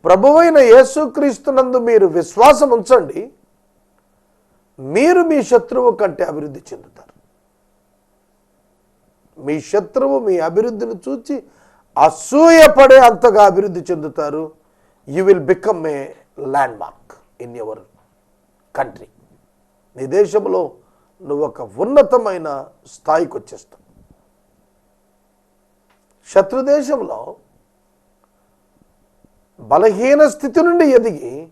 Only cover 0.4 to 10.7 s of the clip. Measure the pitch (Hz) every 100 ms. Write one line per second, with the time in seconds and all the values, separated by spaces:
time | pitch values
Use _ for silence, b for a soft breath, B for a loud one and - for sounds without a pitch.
0.4 | 339 311 247 240 262 302 294 254 285 233
1.4 | - 262 254 254 233 220 190 165 160 196
2.4 | 262 285 285 233 - 254 151 160 233 _
3.4 | _ _ _ _ _ _ _ _ _ _
4.4 | _ _ _ - 135 175 302 359 339 302
5.4 | 220 240 240 254 247 185 202 147 175 151
6.4 | 147 160 - - _ _ _ _ _ _
7.4 | _ _ _ _ _ _ _ _ _ _
8.4 | _ _ _ _ _ _ _ _ _ -
9.4 | 135 151 147 202 202 262 269 269 220 180
10.4 | 165 175 240